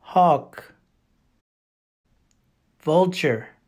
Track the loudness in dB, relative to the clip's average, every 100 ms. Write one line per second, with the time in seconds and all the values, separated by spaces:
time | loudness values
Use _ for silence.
0 | -4 2 2 2 -4 -20 -20 _ _ _
1 | _ _ _ _ _ _ _ _ _ _
2 | _ _ _ _ _ _ _ _ -2 0
3 | 0 -2 -4 -4 -8 _